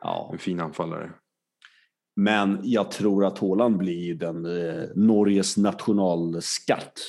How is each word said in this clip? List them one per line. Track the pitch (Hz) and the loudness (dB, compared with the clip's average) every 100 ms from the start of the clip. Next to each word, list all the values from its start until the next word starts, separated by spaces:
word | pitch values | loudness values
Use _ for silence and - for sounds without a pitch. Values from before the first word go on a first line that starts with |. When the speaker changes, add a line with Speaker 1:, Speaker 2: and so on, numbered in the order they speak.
Speaker 1:
Ja. | - - - | -8 -6 -8
Speaker 2:
en | 92 | -8
fin | - 87 | -6 -4
anfallare. | 80 - 82 80 80 - _ _ _ _ - _ _ _ _ - | -6 -6 -8 -8 -10 -16 _ _ _ _ -20 _ _ _ _ 0
Speaker 1:
Men | 101 107 101 98 | 2 4 2 0
jag | 101 110 98 | 0 0 0
tror | - 104 98 98 | 0 2 4 2
att | 95 | 0
Haaland | 98 95 120 98 | 0 2 2 2
blir | 92 85 87 80 | 0 -4 -6 -6
den, | 85 82 85 | -6 -6 -6
eh, | 87 85 82 85 95 | -4 -4 -6 -4 2
Norges | 107 104 101 98 95 - | 4 6 6 4 2 2
nationalskatt | 101 98 - 101 92 85 85 82 - - - - - - | 0 0 0 2 2 2 -2 -4 -6 -4 -2 -2 -4 -14